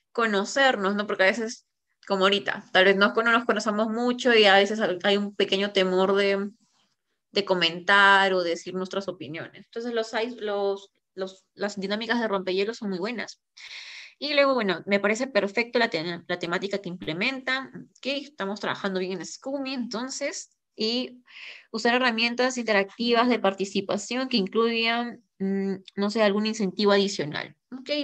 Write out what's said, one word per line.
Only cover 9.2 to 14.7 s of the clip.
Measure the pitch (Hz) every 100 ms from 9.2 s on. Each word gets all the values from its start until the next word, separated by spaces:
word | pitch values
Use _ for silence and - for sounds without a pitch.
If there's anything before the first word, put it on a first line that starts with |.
| 120 160 123 - 202
Entonces, | 226 240
los, | 233 - 226 240 247
los, | 208 202 196 196 - _ _
los, | - 190 - _
las | - 202 202
dinámicas | 185 208 226 233
de | 226
rompehielos | 196 190 185 202 240
son | 208
muy | 185
buenas. | 202 240 - - _ - - - - - - _
Y | 285
luego, | 294 277
bueno, | 254 202